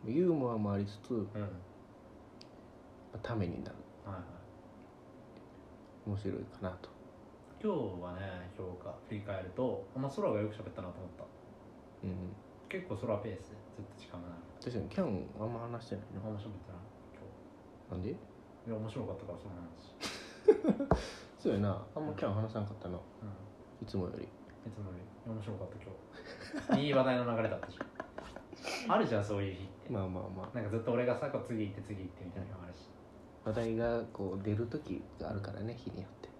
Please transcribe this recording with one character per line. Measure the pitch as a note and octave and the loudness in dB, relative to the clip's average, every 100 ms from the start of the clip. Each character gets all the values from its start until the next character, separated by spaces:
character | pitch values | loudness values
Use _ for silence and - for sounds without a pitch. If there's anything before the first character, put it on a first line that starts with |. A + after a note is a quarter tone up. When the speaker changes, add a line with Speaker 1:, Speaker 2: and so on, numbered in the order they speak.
Speaker 1:
ユ | A2+ C3 F3+ | 4 6 8
ー | |
モ | D#3+ B2+ | 8 6
ア | A2+ | 4
も | G#2 | 4
あ | G2+ | 4
り | G2+ | 2
つ | - | -2
つ、 | - | 0
Speaker 2:
う | A#2+ | 0
ん。 | F#2+ G#2+ G2+ F2+ F2+ - - - - - - - - - - - - - - | 2 0 -2 -4 -10 -16 -18 -18 -16 -16 -16 -16 -16 -16 -16 -18 -18 -18 -10
Speaker 1:
ま | - | -6
あ、 | |
た | - A#2 | 0 2
め | F2 | 4
に | E2 | 2
な | - | -4
る。 | - - - - | -8 -12 -12 -8
Speaker 2:
は | |
い | F#2+ | -6
は | |
い。 | F2+ - - - - - - - - - - - - - - - - - - | -8 -12 -14 -16 -16 -16 -16 -18 -18 -16 -16 -16 -16 -16 -16 -16 -16 -8 -2
Speaker 1:
面 | G2+ | 0
白 | G2 | 2
い | - | 0
か | - - | -2 -4
な | F#2+ F2+ | -4 -4
と。 | - - - - - - - - | -10 -14 -16 -16 -16 -16 -16 -2
Speaker 2:
今 | G#3+ | 2
日 | F3 A2 F2+ | 4 4 0
は | F2 | -4
ね、 | F2+ G2 F2+ F2+ - | -2 -4 -4 -8 -6
評 | F#2 F2+ | -6 -4
価 | G2 - - | -6 -8 -4
振 | G#2+ | -4
り | |
返 | G2+ F#2+ | 0 -2
る | F2+ | -2
と、 | F2+ B2+ G2 - - | 2 2 2 -2 -2
ま | C3+ | 0
あ、 | |
空 | E3+ G3 | 2 4
が | G#2+ | 4
よ | G#2+ | 2
く | - | 0
喋 | - | -6
っ | |
た | - | -6
な | F2+ | -6
と | - | -6
思 | F2+ | -8
っ | - | -10
た。 | - - - - - - - - G2 | -12 -14 -16 -16 -16 -16 -16 -6 -2
Speaker 1:
う | |
ん。 | F#2 F#2 G2+ - - - | -2 -2 -6 -12 -16 -4
Speaker 2:
結 | - - | -4 -2
構 | G2+ | -2
空 | A#2 G#2 | 2 2
ペ | A2+ | 2
ー | F#2+ | -4
ス、 | - G#2 - - | -8 -12 -12 -10
ず | |
っ | G2+ | -10
と | - | -10
時 | - | -10
間 | F#2 | -8
が | F2 | -8
長 | F2 | -8
い。 | - - | -10 -6
Speaker 1:
確 | - B2 | -2 0
か | |
に、 | G2 | 0
キ | - | 4
ャ | |
ン | F3 F#2+ - G2+ | 4 4 0 -2
あ | G#2+ | -2
ん | |
ま | A#2 | 0
話 | A#2 A#2 | -2 -4
し | - | -4
て | A2 | -6
な | |
い | - G2 | -4 -4
な。 | |
Speaker 2:
あ | G#2+ | -4
ん | |
ま | G#2 | -4
喋 | |
っ | G#2+ F#2+ | -4 -8
て | - | -10
な | F2+ | -12
い、 | G2+ - - | -12 -14 -16
今 | - - - - - - - - | -14 -14 -14 -16 -16 -18 -18 -6
日。 | |
Speaker 1:
な | F#2 | -2
ん | |
で？ | G2 | 0
Speaker 2:
い | F#3 - - - - A#2 | -2 -6 -16 -16 -12 -4
や、 | A2+ | -2
面 | A2+ | 0
白 | C3+ | -2
か | F#2+ | -2
っ | F#2 | -2
た | - | -4
か | |
ら、 | F2 | -6
そ | G#2+ | -6
の | F#2 E2+ - - - - - - - - - D4+ - C#4 | -8 -8 -10 -16 -8 -6 -6 -10 2 10 10 10 6 8
話。 | - | 8
Speaker 1:
<laughs> | - - - - | 8 -8 -12 0
そ | - | 4
う | |
や | G#2 | 6
な。 | G2+ F#2+ - | 6 4 0
あ | - | -2
ん | D3+ | -2
ま | |
キ | - | 2
ャ | C3 | 4
ン | |
話 | G2+ A2 | 4 2
さ | A2 | 2
ん | G#2 | 0
か | |
っ | - | -2
た | F2+ | -4
な。 | F2+ | -4
Speaker 2:
う | |
ん。 | - - G#2+ G2 G2 - - - | -6 -8 -8 -8 -10 -14 -16 -10
Speaker 1:
い | G#2+ | -2
つ | G2 | 0
も | F2 | 2
よ | - | 0
り。 | |
Speaker 2:
い | - - - - A2+ | -6 -10 -16 -10 -8
つ | G#2+ | -6
も | G2+ | -6
よ | F2+ | -6
り。 | |
い | G2 - - | -8 -10 -4
や、 | A2 | -4
面 | |
白 | G#2 G2 | -2 -4
か | F#2 | -6
っ | |
た、 | - - - - - - - - - - | -8 -10 -12 -12 -12 -12 -10 -6 -6 6
今 | B3+ | 8
日。 | D3 | 10
<laughs> | |
い | |
い | |
話 | C3+ | 8
題 | B2+ B2 | 8 8
の | A#2+ A2+ | 6 4
流 | |
れ | A2+ | 4
だ | - | 2
っ | |
た | - | -4
じ | - | -4
ゃ | |
ん。 | - - - - - - - - - - A#3 F3+ | -6 -4 -8 -6 -10 -10 -12 -8 -4 -2 6 8
あ | |
る | - | 8
じ | |
ゃ | A2 | 6
ん、 | G2+ | 4
そ | G2+ | 2
う | |
い | G2 | 2
う | F#2 | 0
日 | - | -6
っ | |
て。 | - - | -10 -2
Speaker 1:
ま | A2 | 0
あ | F#2 | 2
ま | F#2 | 0
あ | G2 | -2
ま | F#2 F#2 | -4 -4
あ。 | - | -2
Speaker 2:
な | |
ん | |
か | A2+ | 2
ず | A2+ | 2
っ | |
と | A#2+ | 4
俺 | A#2+ B2 | 6 6
が | A#2+ | 4
さ、 | C#3+ | 2
こ | C3 | 0
う、 | |
次 | - A#2 G#2 | 0 0 0
行 | |
っ | G#2 | -2
て、 | |
次 | - G2+ | -4 -4
行 | F#2+ | -4
っ | |
て | - | -6
み | F#2 | -8
た | G2 | -6
い | G2 | -6
な | |
の | F#2+ | -6
が | |
あ | F2 | -8
る | |
し。 | F2+ - - - - - - | -10 -14 -16 -16 -16 -16 -6
Speaker 1:
話 | - | 0
題 | A2 A2+ A2+ | 2 4 4
が | A#2 A#2 B2+ | 4 4 0
こ | - G2 F#2+ | -2 0 2
う | |
出 | G2+ | 2
る | G#2 A#2+ | 4 4
時 | D#3 - F#2+ - - | 0 -2 -4 -4 -6
が | D#2+ | -2
あ | |
る | - | -2
か | G2+ | -2
ら | - | -2
ね、 | G#2 | -4
日 | - - | -4 -6
に | - | -6
よ | G2 | -8
っ | - | -8
て。 | - - | -14 -14